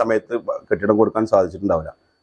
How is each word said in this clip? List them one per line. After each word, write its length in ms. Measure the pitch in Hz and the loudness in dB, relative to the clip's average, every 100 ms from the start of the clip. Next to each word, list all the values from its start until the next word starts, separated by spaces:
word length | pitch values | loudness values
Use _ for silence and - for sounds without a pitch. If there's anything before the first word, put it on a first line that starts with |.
സമയത്ത് 340 | 113 110 - 117 80 - - | 0 0 -2 -6 -6 -10 -4
കെട്ടിടം 260 | 95 101 107 | -2 2 2
കൊടുക്കാൻ 240 | 104 110 110 | 2 0 2
സാധിച്ചിട്ടുണ്ടാവില്ല. 600 | 98 90 90 98 82 82 - _ _ | 2 2 -2 -2 -2 -4 -14 _ _